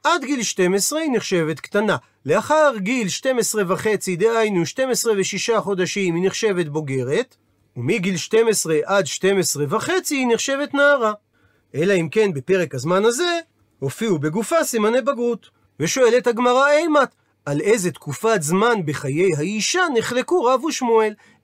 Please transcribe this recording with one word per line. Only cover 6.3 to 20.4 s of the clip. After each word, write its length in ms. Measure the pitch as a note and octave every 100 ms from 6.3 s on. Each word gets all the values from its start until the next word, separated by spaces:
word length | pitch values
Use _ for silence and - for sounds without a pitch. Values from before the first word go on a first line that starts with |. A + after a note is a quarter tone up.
| - G#3+ F3+ D#3
בוגרת, 680 | D3+ D3 C3 B2+ E3 B3+ _ _ _ _ C3+
ומגיל 400 | B2 A3 F#3 F3+
שתים 300 | - A3 A3+
עשרה 280 | G#3 D#3+ D#3 D3+
עד 220 | G3 D#3+
שתים 320 | - F#3+ G3
עשרה 260 | E3 C#3+ D3
וחצי 460 | G#3 C#4+ F4+ - C#4+
היא 120 | B3
נחשבת 400 | A3+ - C#4 C#4+
נערה. 400 | C#4 C#4+ C#4+ G#3+ G#3+ _ _ _ _ _ C3+
אלא 180 | F3+
אם 140 | G3 D#3+
כן 220 | G#3+ G#3
בפרק 420 | C#3+ - F#3+ E3+ C3
הזמן 300 | C#3+ F#3 A3
הזה 340 | A#3+ F4 E4+ E4 _ _ _
הופיעו 400 | C3+ - A3+ D#3+
בגופה 440 | D3+ F3 G#3+ E4
סימני 380 | D4+ A3+ G#3 A#3+
בגרות. 480 | A#3 A#3+ A#3+ A#3 - _ _ -
ושואלת 480 | D#3 C4 A#3+ A#3+ B3
הגמרא 440 | A3+ B3 B3 C#4
אימת, 440 | D4 E4 D4 B3+ _ _ _ -
על 160 | C#3+
איזה 300 | F#3+ A3+ F3+
תקופת 500 | C#3+ - C3+ A3 G#3+
זמן 440 | D3 F#3 A#3 A3 D#3
בחיי 500 | C3 C3+ D3 F#3+ D3
האישה 440 | E3 G#3+ G3 F4+ F4 A#3+
נחלקו 480 | E3 A#3+ - F4+